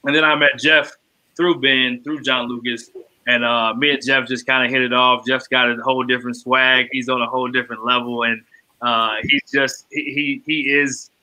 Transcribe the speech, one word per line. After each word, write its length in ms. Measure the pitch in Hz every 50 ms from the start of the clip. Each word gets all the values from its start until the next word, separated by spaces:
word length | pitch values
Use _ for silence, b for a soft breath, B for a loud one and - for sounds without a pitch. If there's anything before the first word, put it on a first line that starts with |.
| -
and 100 | 143 143
then 80 | 156 156
I 120 | 151 151
met 220 | 147 147 143 135
Jeff 340 | - - 151 160 151 143 - - _ _ _ _ _ _ _ _
through 240 | - 170 180 165 135
Ben, 420 | 135 139 135 131 127 127 123 123 -
through 180 | 143 156 147
John 260 | 127 135 131 127 120
Lucas, 420 | 120 123 117 117 123 120 117 - - _ - - _ _ _ _
and, 180 | 123 123 120 117
uh, 300 | 117 120 120 113 113 110
me 160 | 120 139 147
and 120 | 143 135 -
Jeff 240 | 131 135 135 123
just 200 | 117 131 117 -
kinda 200 | - 131 131 127
hit 140 | 123 131 131
it 100 | 127 123
off. 320 | 123 123 127 127 123 120 117
Jeff's 240 | 123 131 127 -
got 220 | - 135 127 123 120
a 60 | 120 117 113
whole 200 | 135 131 127 127
different 340 | 123 127 123 123 123 120
swag. 520 | 120 - 123 127 131 131 131 131 127 123 123
He's 180 | 135 131 123 123
on 120 | 131 123
a 60 | 120
whole 220 | 117 127 127 127 123
different 360 | 123 127 120 117 117 107 110
level, 380 | 123 123 123 120 120 120 120 117
and, 180 | 117 113 110 - b b b b b _ _
uh, 360 | 120 120 117 113 113 110 107 107
he's 220 | 113 - 143 143 - - -
just, 320 | 139 135 131 - - - _
he, 100 | - 151 147 147
he, 300 | 135 143 147 143 139 127 _
he 260 | - 156 156 135 139 139
is 380 | 143 143 135 131 - - _ _ _